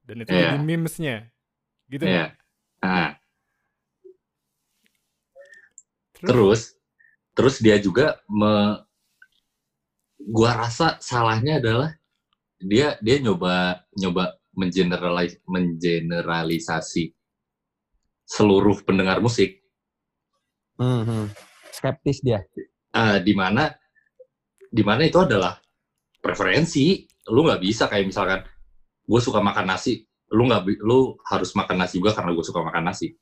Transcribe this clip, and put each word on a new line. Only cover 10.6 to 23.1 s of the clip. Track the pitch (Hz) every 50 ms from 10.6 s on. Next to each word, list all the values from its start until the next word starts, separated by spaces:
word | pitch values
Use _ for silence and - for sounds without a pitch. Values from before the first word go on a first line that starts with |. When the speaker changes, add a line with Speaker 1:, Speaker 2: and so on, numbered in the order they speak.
| 113 123 117 - 165 156 - -
Speaker 2:
salahnya | - - 127 120 117 113 110 110 117 147 156 147
adalah | 120 113 110 120 143 160 156 _ _ _ _ _ _ _ _ _ _ _ _
dia, | _ 92 95 104 117 147 151 - -
dia | 107 107 131 147
nyoba, | 135 117 95 87 90 90 90 90 90 90 90 90 _ _ _
nyoba | 101 95 92 85 92 92 90 - _ _ _ _
mengeneralis-, | 92 95 90 87 95 92 87 90 85 87 87 87 87 87 87 - _ _
mengeneralisasi | - 90 90 90 87 82 80 85 87 85 82 82 82 85 85 85 82 85 82 82 82 82 82 80 - 85 80 78 - - 92 82 - _ _ _ _ _ _ _ _ _ _ _ _ _ _ _ _ _ _ _ _ _ _ _
seluruh | _ - - 110 104 98 98 98 104 98 -
pendengar | - - 95 95 92 95 92 85
musik. | 98 120 117 - 98 92 - _ _ _ _ _ _ _ _ _ _ _ _ _ _ _ _ _ _ _ _ _ _ _ _
Speaker 3:
Hmm, | _ 123 123 127 120 110
hmm. | 113 117 110 107 104 101 - - _ _ _ - -
Skeptis | - - - 135 - - _ 151 135 -
dia. | - 127 113 104 92 _ _ - - _ _ _ _ _
Speaker 2:
Eh, | _ - 113 110